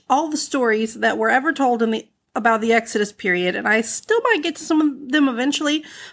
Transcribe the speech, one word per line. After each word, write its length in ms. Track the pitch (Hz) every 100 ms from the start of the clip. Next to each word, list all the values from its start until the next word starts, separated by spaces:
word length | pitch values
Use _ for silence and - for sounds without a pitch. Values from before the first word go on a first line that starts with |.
| -
all 180 | 269 311
the 100 | 302
stories 580 | - 277 233 214 220 214
that 240 | 220 220
were 100 | 220
ever 240 | 247 294
told 300 | 311 262 240
in 80 | 226
the, 160 | 220 - _ _
about 280 | 254 226 226
the 120 | 226
Exodus 380 | 226 226 214 208
period, 420 | - 196 180 180 196
and 120 | 220
I 140 | 220
still 380 | 220 - - 453
might 200 | 508 403
get 120 | 330 320
to 80 |
some 180 | - 311
of 300 | 302 262 269
them 180 | 302 277
eventually, 560 | 233 262 - 302 302 302 - -